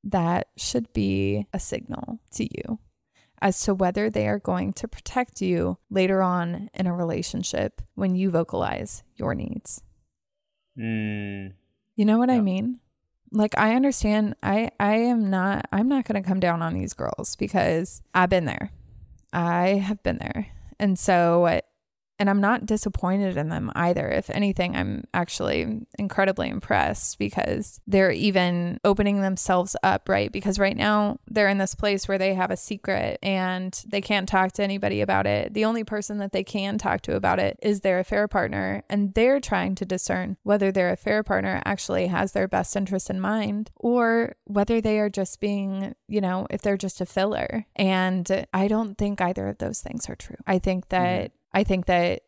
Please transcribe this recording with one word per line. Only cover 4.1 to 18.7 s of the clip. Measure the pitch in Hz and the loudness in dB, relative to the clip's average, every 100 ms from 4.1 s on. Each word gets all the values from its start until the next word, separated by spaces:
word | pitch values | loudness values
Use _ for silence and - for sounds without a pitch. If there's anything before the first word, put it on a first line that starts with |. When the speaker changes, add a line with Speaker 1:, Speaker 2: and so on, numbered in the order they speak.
| 214 - | 0 0
Speaker 1:
are | 208 | -2
going | - 185 190 | -2 -2 -2
to | - 226 | -6 -8
protect | - - 254 247 - | -10 -4 -2 -2 -2
you | 185 175 175 180 _ | 0 0 0 -4 _
later | 196 185 190 | 0 2 2
on | 185 180 170 180 202 | 2 0 -2 -6 -8
in | - 180 | -4 -2
a | 175 | -2
relationship | 170 - - - - - 101 - - - | -2 -2 -4 -6 -4 -2 -4 -6 -14 -4
when | 196 180 | 0 2
you | 190 | 2
vocalize | 170 165 - - - - - _ - | 0 0 -2 -4 -4 -8 -12 _ -8
your | - - | -4 -4
needs. | - - - - - _ _ _ _ _ _ _ _ 123 | -6 -8 -10 -12 -14 _ _ _ _ _ _ _ _ -8
Speaker 2:
Mm. | 113 110 107 104 101 98 95 92 _ _ _ - | -4 -2 -2 -4 -6 -8 -10 -14 _ _ _ 0
Speaker 1:
You | 214 | 4
know | 220 | 4
what | 247 | 4
I | 247 | 2
Speaker 2:
Yeah. | |
Speaker 1:
mean? | 202 185 226 247 _ _ _ _ _ | 2 0 -4 -6 _ _ _ _ _
Like, | 214 214 - | 0 2 4
I | 220 240 | 4 4
understand, | 277 262 214 214 208 - | 2 2 2 2 0 -2
I, | 196 196 - - | 0 0 -2 0
I | 202 214 | 2 4
am | 240 240 202 | 4 2 2
not, | 190 190 196 - | 2 0 -2 -2
I'm | 196 247 | 0 2
not | 277 - | 2 0
gonna | 214 | -2
come | 185 190 | 0 2
down | 180 170 | 2 2
on | 165 | -2
these | 175 - | -2 -4
girls | - - - - - | -4 -6 -4 -8 -4
because | 196 185 - 165 190 - - | 0 2 4 2 -2 -8 -2
I've | 185 180 | 2 4
been | 185 151 | 4 2
there. | - - | -4 -8